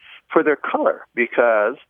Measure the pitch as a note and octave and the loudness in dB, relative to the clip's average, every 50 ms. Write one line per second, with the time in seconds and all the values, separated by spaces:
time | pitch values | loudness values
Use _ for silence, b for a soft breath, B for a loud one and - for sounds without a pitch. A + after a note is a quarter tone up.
0 | B B B B B _ - D#3+ D#3 D3+ D3 - - - - D4+ D4 - - - | B B B B B _ 0 0 2 2 0 -2 -4 -6 -4 -2 -2 -2 -2 -4
1 | - - _ A#2+ A#2 - - C#3 A#2+ A#2+ A2+ G#2+ G#2 A2 C3+ - - _ | -8 -10 _ -4 -4 -2 0 0 2 2 2 2 0 0 -2 -6 -12 _